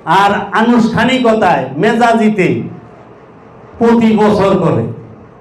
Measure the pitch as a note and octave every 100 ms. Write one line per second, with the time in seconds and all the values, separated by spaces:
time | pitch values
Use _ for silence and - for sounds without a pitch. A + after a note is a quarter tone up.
0 | D#3 F#3 G3+ G3+ - G3 A3+ A#3+ - -
1 | A#3+ B3+ A#3 A3 F#3 C#3+ B2+ C#3 G#3+ A#3
2 | A#3+ A3+ G#3+ G3 D#3+ A2+ - - - -
3 | - - - - - - - - A#3 A#3
4 | A3 G#3+ G#3 F#3+ G3 F3 E3 A2+ A2 -
5 | - - - -